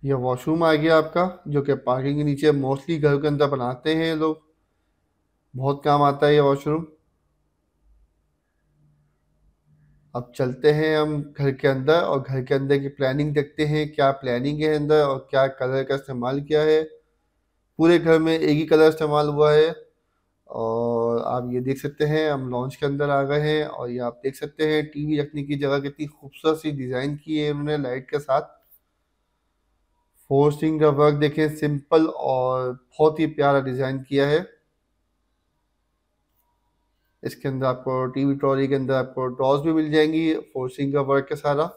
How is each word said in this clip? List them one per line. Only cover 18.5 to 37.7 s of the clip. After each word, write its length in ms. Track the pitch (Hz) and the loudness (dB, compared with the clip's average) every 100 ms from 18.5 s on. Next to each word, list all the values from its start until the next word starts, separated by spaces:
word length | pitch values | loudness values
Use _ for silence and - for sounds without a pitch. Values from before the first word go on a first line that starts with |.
| 147 | 0
ही 80 | 160 | 2
कलर 220 | 156 156 | 6 6
इस्तेमाल 400 | 156 156 147 147 | 4 -2 0 0
हुआ 240 | 147 151 | 2 4
है। 240 | 151 156 165 - _ _ _ _ _ _ | 6 4 0 -16 _ _ _ _ _ _
और 760 | 113 113 113 120 117 117 117 | -8 -4 -2 -2 0 0 -2
आप 260 | - 127 123 | -2 -4 -4
ये 60 | 123 | -4
देख 180 | 127 135 | -4 -6
सकते 280 | 147 - 151 | -6 -4 -2
हैं 260 | 156 156 | 0 0
हम 180 | 139 131 | -2 -4
लॉन्च 260 | 123 131 - | -6 -6 -6
के 100 | 143 | -6
अंदर 240 | 143 143 | -2 0
आ 140 | 139 | 0
गए 160 | 135 147 | 0 -2
हैं 260 | 151 151 151 | 0 -2 -2
और 240 | - 123 | -8 -8
ये 100 | 123 | -6
आप 220 | 120 117 | -6 -6
देख 120 | 135 135 | -8 -8
सकते 320 | 147 - 156 | -12 -4 0
हैं 200 | 156 151 | 0 -2
टीवी 320 | 147 151 151 | -8 -4 -2
रखने 240 | 147 147 | -4 -8
की 120 | 139 143 | -6 -4
जगह 240 | 143 143 | 0 -2
कितनी 260 | 139 143 147 | -4 -10 -12
खूबसूरत 520 | _ 139 - 160 156 | _ -20 -4 -2 -2
सी 140 | 156 | -4
डिज़ाइन 460 | 143 127 127 143 147 | -8 -6 -4 -4 -8
की 200 | 160 156 | -6 -4
है 140 | 147 | -2
उन्होंने 260 | 147 147 151 | -4 -4 -4
लाइट 320 | 131 127 131 | -4 -6 -6
के 100 | 147 | -8
साथ। 420 | 143 135 - _ _ _ _ _ _ _ _ _ _ _ _ _ _ _ _ _ _ | -2 -2 -2 _ _ _ _ _ _ _ _ _ _ _ _ _ _ _ _ _ _
फोर्सिंग 520 | 139 147 147 160 156 | 2 2 2 -2 2
का 80 | 151 | 2
वर्क 260 | 143 147 147 | 4 2 4
देखें, 400 | 147 147 151 151 | 0 0 -2 -2
सिंपल 520 | 147 147 _ 165 160 | -4 -4 _ 2 2
और 640 | 139 143 131 127 127 127 | -2 -4 -2 -2 -2 -4
बहुत 460 | 127 _ - 156 156 | -8 _ 2 2 2
ही 80 | 156 | -4
प्यारा 320 | 151 143 139 | 0 2 2
डिज़ाइन 440 | 135 127 131 135 | 0 -4 -4 -4
किया 240 | 131 139 139 | -2 0 2
है। 220 | 156 185 _ _ _ _ _ _ _ _ _ _ _ _ _ _ _ _ _ _ _ _ _ _ _ _ _ _ _ | 0 -2 _ _ _ _ _ _ _ _ _ _ _ _ _ _ _ _ _ _ _ _ _ _ _ _ _ _ _
इसके 240 | 127 - 139 | -12 -8 -8
अंदर 180 | 131 | -2
आपको 400 | 131 | -2